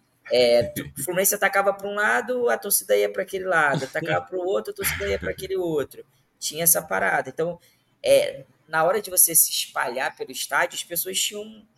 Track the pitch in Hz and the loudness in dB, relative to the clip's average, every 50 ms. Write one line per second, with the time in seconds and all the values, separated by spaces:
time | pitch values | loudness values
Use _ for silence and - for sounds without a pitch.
0 | _ _ _ _ - - 120 123 123 120 120 120 117 - - - - - - - | _ _ _ _ -6 0 4 4 6 6 6 6 4 2 -2 -8 -8 -8 -10 -10
1 | 139 - 175 175 196 196 214 196 196 190 190 196 196 196 196 196 196 202 202 202 | -6 -4 -2 0 0 0 0 2 0 2 2 2 2 2 0 -2 -4 -6 -4 -2
2 | 208 220 233 247 233 208 254 247 240 240 226 214 - 202 196 - - - 208 202 | 0 0 0 0 -2 -2 -2 0 2 2 0 0 0 -2 -2 -2 0 2 2 4
3 | 208 202 202 202 190 190 - 190 185 185 180 165 151 143 139 139 135 - - 156 | 2 2 0 -4 -6 -6 -6 -6 -2 0 2 2 2 2 2 0 -2 -4 -6 -6
4 | 160 165 156 151 - - 180 185 175 180 202 214 214 208 202 - 196 - - - | -4 -2 -2 -2 -4 -4 -6 -4 -2 0 -2 -2 -2 -6 -8 -6 -4 -4 -4 -4
5 | 196 202 196 185 185 190 185 - 185 190 190 190 180 170 160 147 131 - - 113 | -4 -2 -4 -2 -4 -6 -6 -6 -8 -6 -4 -2 -2 0 0 0 -2 -2 -6 -18
6 | - _ _ _ _ _ _ - - - 147 151 170 165 165 170 170 - - 190 | -20 _ _ _ _ _ _ -10 -10 -8 -4 0 2 2 2 2 0 -2 -2 0
7 | 196 190 170 147 135 135 131 - 160 175 175 - _ _ _ _ _ _ _ _ | 0 2 0 0 -2 -2 -2 -4 -4 -4 -4 -8 _ _ _ _ _ _ _ _
8 | - - 139 135 - - - - 143 _ _ _ _ - 156 160 160 170 196 220 | 2 4 6 6 4 2 -4 -10 -12 _ _ _ _ -4 0 2 2 4 2 0
9 | 202 190 180 175 - - 165 156 - - - - - - - 151 143 135 120 127 | -2 -2 2 2 4 4 4 4 2 2 0 -4 -6 -4 -4 -4 -4 -2 -2 -4
10 | 135 156 - - 151 143 131 - - - 135 147 170 175 - - - - 175 170 | -4 -4 -4 -8 -12 -10 -10 -10 -6 -2 0 0 0 0 -2 -8 -10 -8 -6 -6
11 | - 185 190 190 - - 214 208 208 220 220 214 - _ _ | -6 -4 -2 -2 -2 -2 -4 -8 -12 -14 -16 -20 -20 _ _